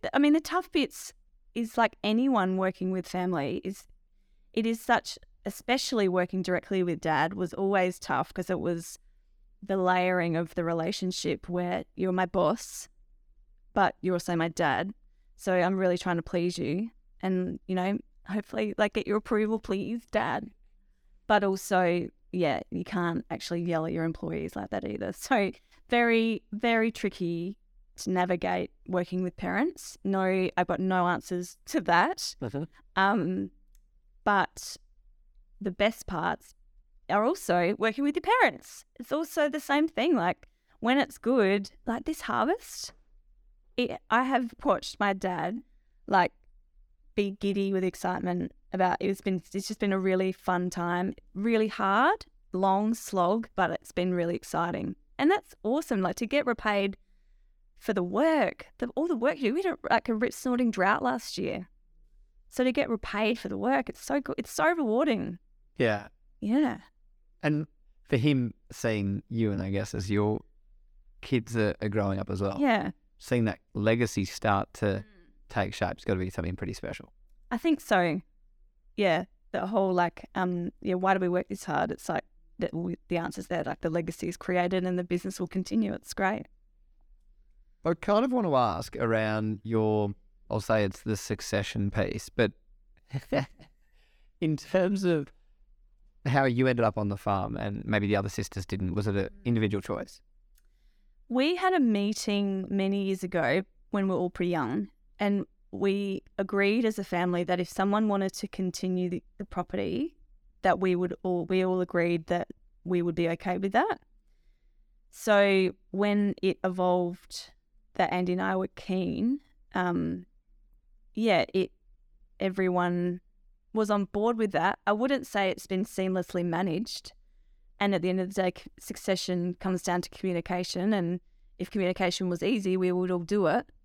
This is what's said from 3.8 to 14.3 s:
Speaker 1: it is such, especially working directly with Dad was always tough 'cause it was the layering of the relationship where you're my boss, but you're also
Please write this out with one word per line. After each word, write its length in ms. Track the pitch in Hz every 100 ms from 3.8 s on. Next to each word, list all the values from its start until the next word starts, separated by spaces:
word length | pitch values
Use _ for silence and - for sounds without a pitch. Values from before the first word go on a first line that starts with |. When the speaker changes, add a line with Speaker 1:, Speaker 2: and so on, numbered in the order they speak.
| - - _ _ _ _ _
Speaker 1:
it 140 | - 226
is 120 | 226
such, 380 | - 233 - - - _ 208
especially 600 | - - 262 - 233 196
working 340 | 180 180 190
directly 420 | 180 180 - 190
with 180 | 175 160
Dad 320 | 160 151 165
was 200 | 196 175
always 440 | - 196 196 185 -
tough 360 | - 131 -
'cause 160 | - 180
it 100 | 180
was 400 | - 170 165 - _ _ _ _ _ _
the 140 | 196 196
layering 580 | 180 180 185 180 170 165
of 200 | 170 -
the 80 |
relationship 840 | 170 165 165 - 185 - - - -
where 360 | 175 175 185 - -
you're 160 | 185
my 140 | 180 180
boss, 640 | 190 160 226 - - - _ _ _ _ _ _ _ _
but 220 | - 190 -
you're 140 | 180 175
also 200 | -